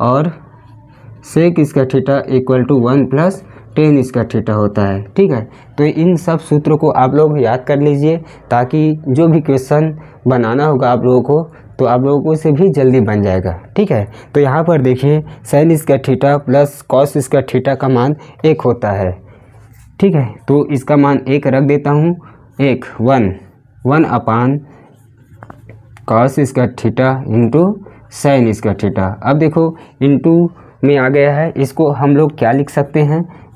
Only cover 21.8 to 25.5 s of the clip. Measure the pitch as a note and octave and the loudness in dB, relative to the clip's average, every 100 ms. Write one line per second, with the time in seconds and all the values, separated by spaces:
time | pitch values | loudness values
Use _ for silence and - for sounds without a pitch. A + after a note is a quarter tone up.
21.8 | D3 D3 E3 F3 - - - - C3+ A#2+ | 0 0 0 -2 -10 -20 -16 -4 -2 -2
22.8 | - - A#2 C3+ G2+ F2+ - _ _ - | -6 -4 0 2 0 -4 -14 _ _ -8
23.8 | B2+ D3+ D3+ A#2+ A2 A2+ B2 C#3+ - - | -2 0 0 -2 -2 0 0 -2 -8 -20
24.8 | - _ _ _ _ - - | -20 _ _ _ _ -20 -20